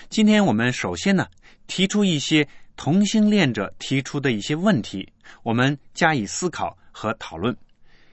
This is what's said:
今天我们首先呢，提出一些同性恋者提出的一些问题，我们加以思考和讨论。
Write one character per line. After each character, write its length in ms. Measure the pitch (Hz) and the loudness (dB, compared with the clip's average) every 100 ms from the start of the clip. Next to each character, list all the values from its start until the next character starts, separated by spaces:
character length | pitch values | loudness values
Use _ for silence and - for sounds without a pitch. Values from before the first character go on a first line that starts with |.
| - | -6
今 160 | - 214 | 2 4
天 200 | 214 196 | 6 4
我 80 | |
们 180 | 107 120 | 2 0
首 240 | 123 95 87 | -2 -4 -4
先 200 | 190 196 | 0 0
呢， 100 | 131 - - - - | 0 -8 -20 -20 -10
提 180 | - 190 | -2 0
出 200 | 208 202 | 2 0
一 120 | 156 | 0
些 300 | - 156 143 - - - | 0 2 0 -4 -20 -8
同 280 | - 180 208 | 0 2 2
性 240 | 226 208 | 2 4
恋 240 | 208 151 | 4 2
者 220 | 107 95 - | 0 -4 -8
提 240 | - 135 | -4 -4
出 200 | 131 147 | -2 -4
的 100 | 139 | -2
一 80 | 110 | -2
些 160 | 98 151 | -4 -2
问 260 | 196 160 | 0 0
题， 300 | 92 95 - _ - - | -2 -8 -12 _ -20 -10
我 100 | 117 | -2
们 240 | 117 131 143 - | 2 2 0 -8
加 220 | - 165 151 | -2 0 0
以 100 | 98 | -4
思 240 | - 180 | -6 -6
考 280 | - 95 - - | -4 -8 -8 -18
和 200 | - 107 113 | -8 -6 -6
讨 200 | - 82 | -10 -6
论。 220 | 104 117 - _ - - _ | -6 -6 -10 _ -20 -20 _